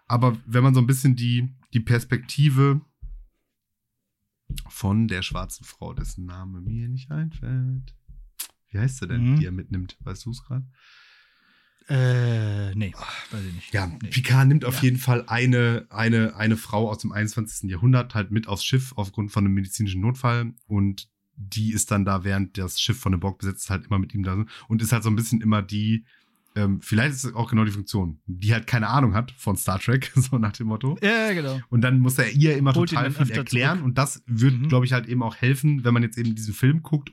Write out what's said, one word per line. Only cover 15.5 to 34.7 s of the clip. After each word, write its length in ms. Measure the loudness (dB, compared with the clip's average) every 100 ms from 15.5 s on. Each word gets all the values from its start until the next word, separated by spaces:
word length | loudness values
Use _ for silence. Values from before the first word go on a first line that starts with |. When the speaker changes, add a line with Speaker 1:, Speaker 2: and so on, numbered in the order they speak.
| 4 4 0 -4
Speaker 1:
eine, 460 | -2 2 4 2 0
eine 200 | 0 0
Frau 320 | 0 -2 -2
aus 100 | -2
dem 120 | -4
einundzwanzigsten 580 | -4 -4 -4 -6 -8 -8
Jahrhundert 440 | 2 4 4 2
halt 180 | -4 -2
mit 160 | -2 -2
aufs 160 | -6 0
Schiff 280 | 0 0 -6
aufgrund 360 | -6 -6 -4
von 140 | 0 2
einem 80 |
medizinischen 480 | 2 -2 -4 -4 0
Notfall 520 | -2 0 -2 -2 -4 -10 _
und 420 | 0 0 -2 -12 _ _ -16
die 360 | -8 -4 -2
ist 160 | -2 0
dann 140 | 0 2
da, 180 | 0
während 340 | 0 -2 -2 -4
das 220 | -6 -4
Schiff 200 | -4 -2
von 140 | -2
den 60 | 0
Borg 200 | -2 -4
besetzt 240 | -6 -6
ist, 60 | -6
halt 140 | -6 -2
immer 100 | -2
mit 140 | -2
ihm 80 | -4
da 220 | -2 -2 -4 -10 -4
und 140 | -2
ist 100 | 0
halt 100 | 0
so 60 | 2
ein 60 | 0
bisschen 260 | 2 0
immer 200 | 2 2
die, 420 | 0 -2 0 0 -4 _ _ _ _ -2
ähm, 260 | 0 0
vielleicht 320 | 0 2 2
ist 100 | -2
es 100 | -6
auch 160 | -4 0
genau 160 | 2 2
die 60 |
Funktion, 500 | -2 -4 -2 -2 -6 -10
die 260 | -4 0
halt 140 | 0 0
keine 200 | -2 2
Ahnung 240 | 2 2 2
hat 160 | -4
von 260 | -6 -4 -2
Star 220 | -2 -2
Trek, 320 | 0 0 0
<laughs> 40 | -2
so 220 | 0 0
nach 140 | -2
dem 160 | -2 -4
Motto. 300 | -2 -2 0
Speaker 2:
Ja, 320 | 0 2 0
genau. 260 | -2 -4 -6 0
Speaker 1:
Und 120 | 2
dann 180 | 4 4
muss 180 | 4 2
er 120 | 2
ihr 240 | 4 4 4
immer 160 | 4 4
Speaker 2:
Holt 160 | 2
ihn 40 | 0
Speaker 1:
total 60 | 0
Speaker 2:
dann 80 |
Speaker 1:
viel 80 | 0
Speaker 2:
öfter 120 | 0 0
Speaker 1:
erklären 400 | 0 0 2 0
Speaker 2:
zurück. 60 | 0
Speaker 1:
und 120 | 0
das 260 | -2 -4 -4
wird, 260 | 2 4
Speaker 2:
Mhm. 140 | 4
Speaker 1:
glaub 140 | 2